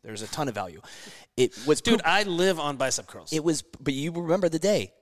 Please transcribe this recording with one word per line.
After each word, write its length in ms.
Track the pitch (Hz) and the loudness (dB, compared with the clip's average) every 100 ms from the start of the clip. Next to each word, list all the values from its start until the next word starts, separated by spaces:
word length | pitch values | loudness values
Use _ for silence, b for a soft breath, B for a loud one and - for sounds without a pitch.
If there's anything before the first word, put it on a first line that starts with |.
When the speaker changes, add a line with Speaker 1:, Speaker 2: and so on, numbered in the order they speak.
Speaker 1:
There's 200 | - 104 | -14 -12
a 60 | 107 | -10
ton 200 | - 143 | -4 -4
of 60 | |
value. 260 | 104 92 78 - B B B B - | -4 -8 -10 -20 B B B B 2
It 160 | 123 - 131 | 2 2 2
was 140 | 151 | 2
Speaker 2:
Dude, 180 | - 233 | 4 2
Speaker 1:
poop- 80 | 160 | 4
Speaker 2:
I 160 | 190 | 2
live 360 | 202 170 190 165 | 2 2 2 2
on 160 | 147 135 | -2 -2
bicep 300 | 131 - - | -2 -2 -6
curls. 240 | 107 78 | -16 -4
Speaker 1:
It 100 | 156 | 0
was, 180 | 156 151 | 0 0
but 300 | - - 139 | -4 -8 -4
you 200 | 135 156 | -2 -2
remember 360 | 170 170 185 180 | -4 0 2 2
the 120 | 160 | 2
day. 320 | 185 190 95 _ | 2 2 0 _